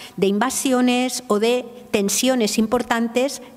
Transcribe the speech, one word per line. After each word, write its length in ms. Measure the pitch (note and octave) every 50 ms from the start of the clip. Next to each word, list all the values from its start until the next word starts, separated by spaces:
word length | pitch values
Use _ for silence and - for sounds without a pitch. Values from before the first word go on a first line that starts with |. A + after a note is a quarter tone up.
| - - - -
de 100 | F#3+ G3
invasiones 960 | G3 G#3 A3+ C4 - - - C#4 B3+ B3 B3+ B3 B3 B3 B3+ B3+ B3+ - - -
o 120 | A#3 G#3
de 260 | A3 A#3 B3 B3 B3 - - - - -
tensiones 680 | - G#3+ G3 G3+ - - B3+ B3+ C4 B3 G#3+ G#3 - A#3+
importantes 840 | A3 A3 B3+ A#3+ A#3 - A#3 A3+ A#3 A3+ A3+ B3 B3+ C#4 C4+ - - - -